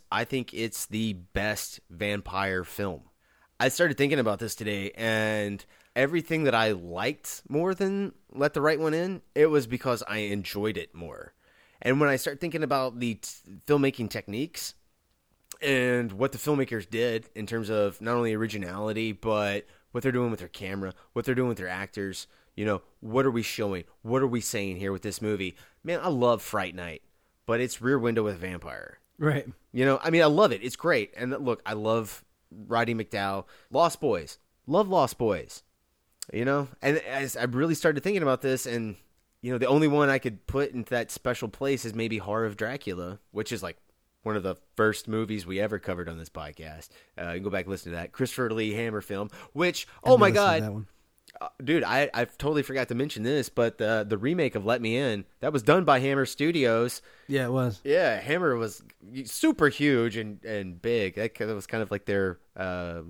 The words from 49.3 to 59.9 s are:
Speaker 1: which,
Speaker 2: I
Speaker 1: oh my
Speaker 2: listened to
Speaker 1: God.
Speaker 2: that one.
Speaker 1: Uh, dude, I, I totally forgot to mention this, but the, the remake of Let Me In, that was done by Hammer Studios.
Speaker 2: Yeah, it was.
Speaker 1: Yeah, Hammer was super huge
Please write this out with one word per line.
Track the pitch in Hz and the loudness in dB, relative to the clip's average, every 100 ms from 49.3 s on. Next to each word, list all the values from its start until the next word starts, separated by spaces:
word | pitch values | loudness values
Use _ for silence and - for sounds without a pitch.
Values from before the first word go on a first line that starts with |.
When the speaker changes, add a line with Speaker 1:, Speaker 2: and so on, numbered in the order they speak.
| - - | -10 -10
Speaker 1:
which, | 143 175 - - - | 0 0 0 -8 -2
Speaker 2:
I | - | 6
Speaker 1:
oh | 254 | 8
my | 202 | 8
Speaker 2:
listened | 202 | 6
to | |
Speaker 1:
God. | 202 160 | 6 4
Speaker 2:
that | 107 | 0
one. | 104 104 _ _ _ _ - | -6 -10 _ _ _ _ -12
Speaker 1:
Uh, | - - | -12 -8
dude, | 127 160 | 0 2
I, | 110 127 143 117 | 2 2 2 0
I | 120 | -4
totally | - 143 151 | -2 0 0
forgot | 131 131 123 | 0 -2 -2
to | 120 | -2
mention | 147 107 | -2 -2
this, | 117 147 117 | 0 0 0
but | - 117 - | 2 0 2
the, | 110 113 104 | 0 0 0
the | 104 | -2
remake | 131 180 135 110 | 0 0 0 -2
of | 98 | 0
Let | 123 | 0
Me | 113 120 | 0 0
In, | 139 104 - - | 0 -2 -6 -6
that | 135 | -2
was | 143 | 0
done | 110 175 156 | 4 6 6
by | 131 | 4
Hammer | 139 139 127 | 4 2 0
Studios. | - 151 170 123 113 120 - - - - | 0 0 4 4 4 2 -2 -14 -16 -4
Speaker 2:
Yeah, | 139 120 | -2 0
it | |
was. | 131 127 101 | 0 0 -2
Speaker 1:
Yeah, | 139 165 156 101 | 2 4 4 2
Hammer | 123 170 165 120 | 0 2 2 2
was | 110 - - _ 98 127 113 | -2 -6 -20 _ -14 -12 -10
super | - 320 247 147 | 2 2 6 4
huge | - 147 | 6 4